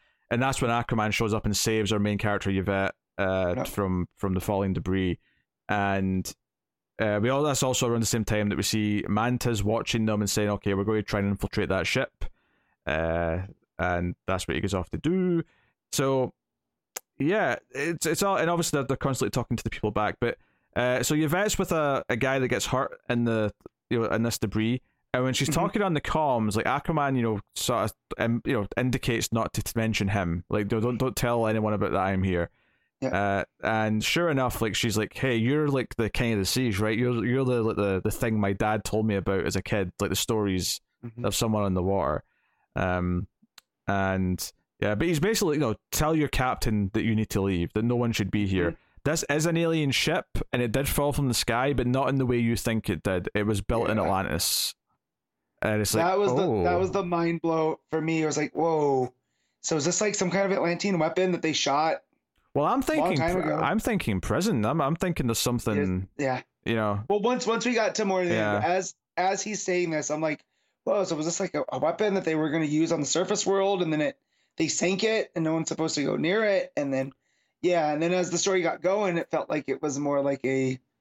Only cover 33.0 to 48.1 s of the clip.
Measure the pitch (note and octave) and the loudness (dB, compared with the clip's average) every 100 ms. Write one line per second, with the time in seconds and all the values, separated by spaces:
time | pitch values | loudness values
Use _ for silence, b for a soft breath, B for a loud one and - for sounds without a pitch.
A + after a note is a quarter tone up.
33 | - F#2 G2+ G2 - - - A2 A2 G#2+ | -4 0 0 -2 -4 -6 -2 0 0 0
34 | - E3 E3+ C3+ B2 - A2+ - A#2 G#2+ | 0 0 2 2 0 -2 -2 0 0 0
35 | G2+ - C3 A#2 A#2 D3+ D3 C3+ - - | -2 -2 0 2 2 2 0 0 -2 -2
36 | G#2+ - A#2 G#2 F#2 B2+ B2 F#2+ G#2+ A2 | -2 0 0 0 0 0 0 0 0 0
37 | B2 A#2 A#2 C3 B2+ A#2+ A2 G2+ G2+ F#2+ | 0 0 0 0 0 0 0 0 0 0
38 | G#2+ - A#2+ G#2+ G2+ G2 G#2+ G#2+ - A2 | -2 -2 0 0 0 0 0 0 -2 -2
39 | A2 G2 F#2+ F#2+ D2 G2 - G#2+ F2+ - | 0 0 0 -2 0 -4 -2 -2 -2 -2
40 | G2+ G2 - A2 G2+ F#2 - - _ _ | -2 -2 0 0 0 0 -2 -6 _ _
41 | A#2+ A#2 A#2 - A2+ G#2+ G2+ F#2 F#2 G2 | -16 -6 -4 0 0 2 2 0 0 0
42 | D2 D2+ - _ _ _ _ - F#2 F2+ | 0 -2 -6 _ _ _ _ -4 -2 0
43 | F2+ F2+ G2 _ _ - _ _ - G2 | 0 -2 -4 _ _ -20 _ _ -4 0
44 | F#2+ F#2+ F#2 F2+ - - _ - G#2 G#2 | 0 0 0 -2 -6 -14 _ -4 -2 0
45 | E3+ D3+ G3 A3+ F3 D3 B2 G#2 - - | 0 2 2 2 2 2 0 -2 -4 -2
46 | D#3 D#3+ C#3+ - B2+ - A#2+ G#2+ G2 A2 | 2 2 2 2 0 0 0 0 0 0
47 | A2+ A2 G#2+ G2+ G2 F2+ E2+ A2+ A#2 A#2+ | 2 0 0 0 2 0 0 0 0 0
48 | A#2+ | 0